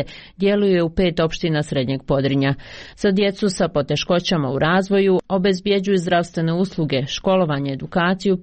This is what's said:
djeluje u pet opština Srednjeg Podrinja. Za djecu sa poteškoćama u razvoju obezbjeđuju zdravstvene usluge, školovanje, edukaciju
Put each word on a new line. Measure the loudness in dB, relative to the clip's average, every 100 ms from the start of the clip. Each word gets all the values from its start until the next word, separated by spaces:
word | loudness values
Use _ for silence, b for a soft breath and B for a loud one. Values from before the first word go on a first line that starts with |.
| -4 B B -2
djeluje | 0 2 4 2
u | 2 2
pet | 0 2
opština | -2 0 -2 0
Srednjeg | 0 -2 -2 -4 0
Podrinja. | 0 2 2 0 -2 B B B B
Za | 0
djecu | 2 0 0 -2
sa | 0 -2
poteškoćama | 0 -2 -4 0 0 2 0 0
u | 0
razvoju | 0 0 2 2 4 2 0
obezbjeđuju | -2 0 0 0 0 2 0
zdravstvene | 2 0 0 -2 -2
usluge, | 0 -2 -2 -2 -2 -4
školovanje, | -4 0 2 2 -2 -4
edukaciju | -6 -4 -2 0 0 0 0